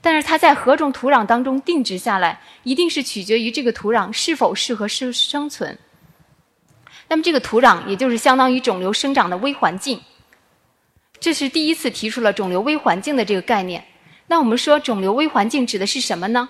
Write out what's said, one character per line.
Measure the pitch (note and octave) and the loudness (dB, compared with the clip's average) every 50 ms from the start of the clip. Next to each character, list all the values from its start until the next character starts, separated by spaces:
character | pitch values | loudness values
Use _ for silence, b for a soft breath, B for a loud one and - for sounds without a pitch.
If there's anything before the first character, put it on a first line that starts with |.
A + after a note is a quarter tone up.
但 | - E4+ D#4+ | 2 2 2
是 | D#4 C#4+ | 2 2
它 | - D#4+ D#4+ | 2 0 4
在 | - E4 C#4+ | 6 6 6
何 | - - A#3+ C4+ | 6 4 2 2
种 | D#4 D#4+ C#4+ C4 | 4 2 -2 -2
土 | - - B3+ | -2 0 2
壤 | C#4+ B3 G#3+ | 4 4 4
当 | G3 A#3 A#3+ B3+ | 2 2 0 2
中 | C4+ C4 C4+ - | 0 -2 -2 -2
定 | - F4 D#4 A#3+ | 0 0 0 0
植 | - F#3+ F3+ | -2 -4 -6
下 | - A#3+ G#3 F#3+ | -4 -2 0 0
来， | F3+ E3 - B B B B B B | 0 0 -2 B B B B B B
一 | B3 C4+ | -4 0
定 | C4 F4+ E4+ | 0 0 0
是 | - D#4 C4 | 0 -4 -6
取 | - - G#3+ F3+ | -6 -8 -10 -4
决 | G3 A3 A#3 | -2 -2 0
于 | A3+ A#3 | 0 -2
这 | A#3 D4 C#4 | -4 -2 -2
个 | A#3+ A3+ | -2 -4
土 | - - G3+ A3+ | -2 -2 0 0
壤 | A3+ F#3+ - A3 | 0 0 -2 -4
是 | - - - E4 | -6 -2 -2 0
否 | C4+ B3 F3+ F3+ | 0 0 0 0
适 | - - - B3 | -2 -4 -4 -4
合 | G3+ G#3 | -4 -4
生， | G#3 - - C4 B3+ A#3+ | -6 -6 -6 -6 -6 -4
生 | - - - - C#4+ D4 D4 | -4 -4 -2 -2 -6 -6 -6
存。 | - - G#3 D3 - - _ _ _ _ _ _ _ _ _ _ _ _ _ _ _ _ _ _ _ _ _ B B B B | -6 -8 -8 -8 -8 -14 _ _ _ _ _ _ _ _ _ _ _ _ _ _ _ _ _ _ _ _ _ B B B B
那 | B D#4+ | B -2
么 | D#4+ D#4+ | 0 0
这 | F4 | 2
个 | D#4+ C4 | 0 0
土 | - - - A3 | 0 2 2 6
壤 | C4 A#3+ G3 E3+ D#3 | 6 6 6 6 2
也 | G3 G3 | -6 -4
就 | F#3+ C4 C4 | -2 0 0
是 | A#3 | 0
相 | A3+ - C#4 B3+ | 2 4 4 4
当 | C4 B3+ C4 B3+ | 4 4 2 2
于 | B3+ | 0
肿 | B3 B3+ G3+ F3+ | 0 -2 -2 0
瘤 | F#3 F#3 | -2 -2
生 | G#3+ - - C#4 C#4 | -2 -2 -2 0 2
长 | C#4 G#3+ F3 | 2 0 0
的 | F3+ | 0
微 | F3+ G#3+ C#4 C#4 | -2 -2 -4 -2
环 | - - E3+ E3+ F#3+ | 0 0 -2 -2 -2
境， | - C#4 B3 - - _ _ _ _ _ _ _ _ _ _ _ _ _ _ _ _ _ _ _ _ _ _ - | -6 -6 -6 -6 -8 _ _ _ _ _ _ _ _ _ _ _ _ _ _ _ _ _ _ _ _ _ _ -6
这 | - E4+ D#4 | -2 -2 -2
是 | - D4 | 0 -2
第 | C4 - E4 D#4 D4+ | -2 -2 0 0 0
一 | D#4+ | -2
次 | - - C4+ | -2 -2 -6
提 | - - - G#3+ | -6 -4 -8 -6
出 | G#3+ B3+ A3+ | -6 0 0
了 | G#3 G3 | 0 0
肿 | - G#3 F#3 | 0 -4 -2
瘤 | F3+ F#3 G#3+ | -2 -2 0
微 | C#4 D4+ | 0 -2
环 | D4+ - - E3+ F#3 | 0 0 0 -2 0
境 | F#3+ D4 D4 | -2 -2 -2
的 | C4 A3 | -2 0
这 | F#3+ G#3 | 0 -2
个 | F#3 F3+ | -2 0
概 | - A#3+ G#3 F#3 | 0 0 0 0
念。 | F3+ F3 E3 - _ _ b b b b b b | -4 -8 -10 -12 _ _ b b b b b b
那 | b E4 E4 | b 0 2
我 | D4 | 2
们 | A#3 A3 | 2 0
说 | B3 - D#4 D4 D4 | 0 2 2 2 2
肿 | C#4+ - A#3 G3 F#3+ | 2 -2 -4 -2 0
瘤 | F#3+ G#3 | 0 0
微 | B3+ D#4 D#4 | 0 0 0
环 | - A3 G3+ A3+ | 0 0 0 0
境 | A3+ D4 B3 | 0 -2 -2
指 | A#3 - G3 | -2 -2 -4
的 | F#3 | -4
是 | G3+ - C4+ | -4 -4 -4
什 | A#3+ - G3+ E3+ | -4 -4 -4 -4
么 | F3 G3+ | -4 -2
呢？ | A#3 B3 A#3+ C4 | -2 -2 -2 -4